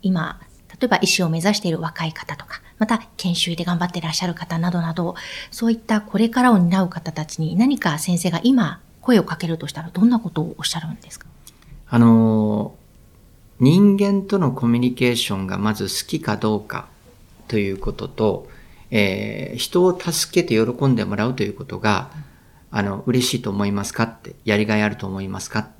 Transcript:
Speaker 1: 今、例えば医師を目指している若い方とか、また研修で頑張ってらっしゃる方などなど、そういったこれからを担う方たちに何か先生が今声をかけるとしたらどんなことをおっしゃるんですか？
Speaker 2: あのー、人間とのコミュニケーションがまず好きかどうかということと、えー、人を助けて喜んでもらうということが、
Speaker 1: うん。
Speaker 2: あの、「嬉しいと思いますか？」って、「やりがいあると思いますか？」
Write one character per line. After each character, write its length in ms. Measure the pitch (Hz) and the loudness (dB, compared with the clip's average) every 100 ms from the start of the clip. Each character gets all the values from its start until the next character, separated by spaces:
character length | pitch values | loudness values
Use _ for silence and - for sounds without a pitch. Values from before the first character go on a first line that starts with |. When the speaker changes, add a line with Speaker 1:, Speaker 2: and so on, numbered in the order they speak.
Speaker 1:
今、 380 | 196 185 - - - - - - | 0 0 -2 -8 -18 -20 -20 -4
例 60 | 247 | 0
え 20 | |
ば 100 | 208 | 2
医 40 | - | 2
師 160 | - | 2
を 60 | 175 | 0
目 100 | 165 | 0
指 160 | 180 | 0
し 60 | 208 | 0
て 80 | 185 | -2
い 20 | |
る 100 | 160 | -4
若 240 | 165 - 165 | -4 -6 -8
い 60 | |
方 240 | - - 156 | -8 -12 -14
と 100 | - | -14
か、 160 | - - - | -18 -18 -6
ま 80 | 220 | -2
た 120 | 226 - - | -2 -4 -8
研 200 | 185 175 | -4 -2
修 180 | - | -2
で 80 | 170 | -4
頑 140 | 175 175 | -2 -2
張 80 | 175 | -2
っ 60 | |
て 80 | 175 | -4
ら 100 | 160 | -6
っ 20 | |
し 80 | 156 | -4
ゃ 40 | 180 | -4
る 80 | |
方 240 | 165 - 165 | -6 -6 -2
な 140 | 170 | 0
ど 80 | 175 | 0
な 120 | 165 | -2
ど、 220 | 165 170 180 - - - | -2 -4 -6 -12 -14 -14
そ 140 | - 226 | -4 0
う 60 | |
い 40 | 226 | 0
っ 20 | |
た 220 | - 214 | 0 -2
こ 180 | 208 - | 0 0
れ 100 | 233 | 2
か 140 | 247 | 4
ら 100 | 254 | 4
を 60 | 214 | 6
担 240 | 175 190 | 6 4
う 60 | 180 | 2
方 240 | 175 160 | -2 -8
た 120 | 156 156 | -8 -8
ち 140 | - | -4
に 140 | 160 | -2
何 240 | 170 254 277 | 2 2 2
か 200 | 185 151 | 0 -2
先 180 | - 175 | 0 0
生 120 | 175 | 0
が 100 | 165 | 2
今 380 | 240 262 170 - - - | 4 4 2 -4 -18 -10
声 200 | - 233 | 2 4
を 40 | |
か 120 | - 160 | 2 -4
け 100 | 170 | -4
る 100 | 165 | -4
と 120 | - | -6
し 40 | |
た 100 | - | -10
ら 80 | 160 | -8
ど 120 | - | 4
ん 60 | 220 | 4
な 80 | 240 | 4
こ 120 | 190 | 0
と 100 | 160 | -4
を 140 | 160 - | -4 -6
お 40 | |
っ 20 | |
し 120 | - 165 | -6 -6
ゃ 40 | |
る 100 | 160 | -8
ん 60 | - | -12
で 140 | - | -14
す 100 | - | -20
か？ 60 | - - - _ - - - | -20 -20 -20 _ -20 -20 -2
Speaker 2:
あ 100 | 120 | 6
の 760 | 117 113 113 110 107 104 104 - _ - - - - - - - | 8 8 6 4 2 0 -4 -10 _ -20 -20 -20 -20 -20 -20 2
ー、 40 | |
人 320 | 127 170 208 196 | 4 8 6 6
間 260 | 202 202 | 2 2
と 180 | 196 196 | 0 0
の 100 | 151 | 0
コ 160 | 123 117 | 0 0
ミ 140 | 117 | 2
ュ 20 | |
ニ 120 | 123 | 2
ケ 180 | 123 123 | 2 0
ー 40 | 117 | 2
シ 160 | - | -2
ョ 40 | 98 | -4
ン 100 | 95 | -4
が 120 | 92 | -2
ま 160 | 104 | -2
ず 100 | 104 | -2
好 240 | 101 - - | -4 -6 -6
き 120 | - | -6
か 160 | - 101 | -4 -2
ど 200 | 110 107 | -2 -2
う 40 | |
か 280 | - 90 - - - - - - - | -4 -12 -12 -20 -20 -20 -20 -20 -4
と 120 | 110 | -2
い 120 | 101 | -2
う 80 | 95 | -4
こ 140 | 107 | -6
と 160 | 98 101 | -8 -10
と、 400 | - 110 92 - - - - - | -2 0 0 -8 -20 -20 -20 -4
え 600 | 110 101 95 107 104 - | 0 0 -2 -6 -8 -10
ー、 20 | 120 | -8
人 280 | - 180 | -2 2
を 140 | 185 180 | 2 2
助 440 | - 156 - - | -4 -4 -2 0
け 40 | 170 | 2
て 80 | |
喜 320 | 110 113 123 139 | 2 2 2 2
ん 100 | 120 | 2
で 80 | |
も 100 | 98 | 0
ら 140 | 101 113 | -2 -2
う 80 | 127 | -2
と 80 | |
い 40 | 101 | -4
う 60 | |
こ 100 | - | -6
と 140 | - 95 | -12 -4
が、 320 | 107 101 - | 0 0 -2
Speaker 1:
う 40 | 156 | -14
ん。 60 | - - _ - - - | -18 -20 _ -20 -8 -2
Speaker 2:
あ 40 | |
の、 220 | 101 98 - | -2 -4 0
「嬉 200 | 123 123 | 0 0
し 80 | |
い 80 | 117 | -2
と 80 | - | -4
思 160 | 98 101 | -2 -2
い 60 | |
ま 120 | 101 | -2
す 100 | 98 | -6
か？」 80 | - | -4
っ 140 | 117 - | -4 -4
て、 160 | - - | -20 -12
「や 120 | - 104 | -2 0
り 100 | 107 | 2
が 100 | 107 | 0
い 60 | |
あ 60 | 107 | 0
る 80 | - | -2
と 100 | 98 | -8
思 160 | 95 | -8
い 60 | 95 | -8
ま 100 | 95 | -10
す 100 | - | -6
か？」 200 | 110 107 - | -6 -8 -14